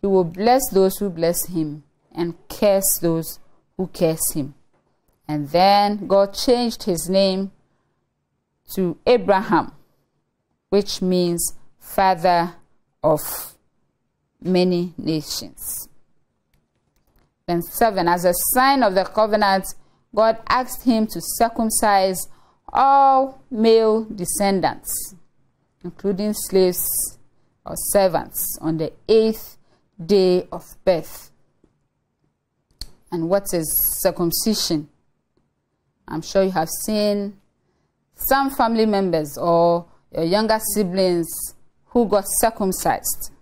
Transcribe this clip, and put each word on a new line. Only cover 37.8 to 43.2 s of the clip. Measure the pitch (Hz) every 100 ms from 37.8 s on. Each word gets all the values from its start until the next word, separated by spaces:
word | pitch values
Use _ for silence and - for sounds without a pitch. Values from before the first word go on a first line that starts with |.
| _ _ _
some | _ - 269 277
family | 277 233 226
members | 220 202 190 165 151 -
or | 170 170 170 170 170 _ _
your | -
younger | 165 196 220 220 -
siblings | 202 196 185 185 175 160 - - - _ _ _
who | 247 226
got | 202 196
circumcised. | - 233 220 196 185 170 117 - -